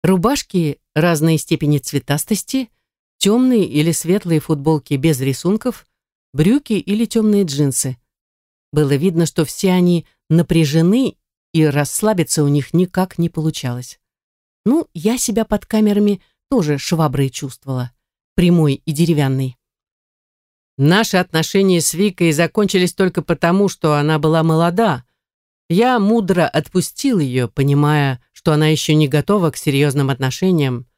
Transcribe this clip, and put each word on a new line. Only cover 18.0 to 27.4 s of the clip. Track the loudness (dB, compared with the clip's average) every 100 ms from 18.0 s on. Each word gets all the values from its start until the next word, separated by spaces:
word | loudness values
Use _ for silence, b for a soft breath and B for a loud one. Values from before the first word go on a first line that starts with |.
| _ _ _
прямой | 0 2 4 2
и | 0 -4
деревянной. | -2 0 2 0 -2 -4 -8 _ _ _ _ _ _ _ _ _ _ _ 0
Наши | 2 2 2 0
отношения | 0 -2 0 0 2 2
с | 0
Викой | 0 -2 2 0
закончились | 2 0 0 0 0 0
только | 0 -2 -2
потому, | -4 -2 0 2 0
что | 0 -2
она | 0 0 0
была | 0 2
молода. | 2 2 0 0 0 -2 -10 _ _ _ _ _ _
Я | 0 2 2
мудро | 2 0 0 0 0
отпустил | -2 -2 -6 -6 -4 -2 0
её, | 0 -2